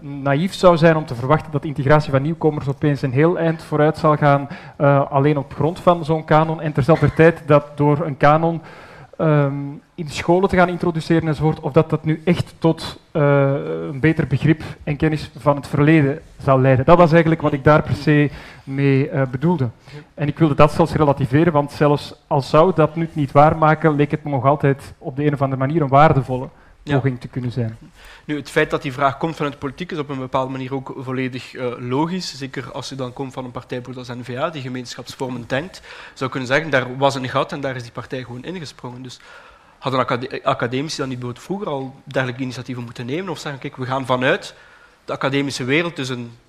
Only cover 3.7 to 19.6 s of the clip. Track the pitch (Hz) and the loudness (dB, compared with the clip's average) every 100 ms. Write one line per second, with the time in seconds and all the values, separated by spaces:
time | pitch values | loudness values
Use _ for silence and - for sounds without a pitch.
3.7 | 151 151 156 156 147 147 139 139 - - | 2 2 2 0 4 4 4 0 -12 -18
4.7 | - 143 143 139 143 139 151 131 - 143 | 0 2 4 2 2 2 0 -4 -4 -4
5.7 | 180 - 170 151 160 156 156 160 160 160 | 0 2 2 0 -4 2 2 2 -2 -4
6.7 | 151 135 160 143 - 160 160 - 147 - | -2 2 4 4 6 4 4 2 2 2
7.7 | - 147 147 170 127 147 156 165 165 - | -2 2 2 -2 2 4 4 2 -4 -10
8.7 | - - - - - 160 147 143 143 143 | -20 -20 -20 -20 -4 2 2 2 -2 -10
9.7 | 143 _ - 151 - - 175 190 185 180 | -12 _ -12 -10 -8 0 2 2 4 2
10.7 | 175 175 165 - 165 160 147 151 151 156 | 2 -2 -2 0 0 0 0 0 -2 0
11.7 | 135 156 156 156 156 160 175 - - 165 | 2 2 -2 -2 -4 0 -2 -2 0 0
12.7 | 160 - - _ 165 143 143 139 139 156 | 0 -6 -14 _ 0 2 4 2 0 -4
13.7 | 165 165 139 151 160 135 135 151 156 - | -6 -6 0 0 2 0 0 2 0 -2
14.7 | - - 143 156 156 - - 143 143 135 | -12 -8 -2 0 -2 -8 -4 0 0 -2
15.7 | 131 147 165 139 139 - - - 135 131 | 2 4 6 4 -2 -10 -6 2 4 6
16.7 | 127 135 175 175 165 160 160 147 147 135 | 4 6 6 8 6 4 2 0 0 4
17.7 | 151 - 131 - 147 147 - - - - | 4 2 -2 2 2 2 -2 -18 -20 -10
18.7 | 135 139 135 139 - 135 127 156 175 | 0 2 2 2 -2 -2 0 0 0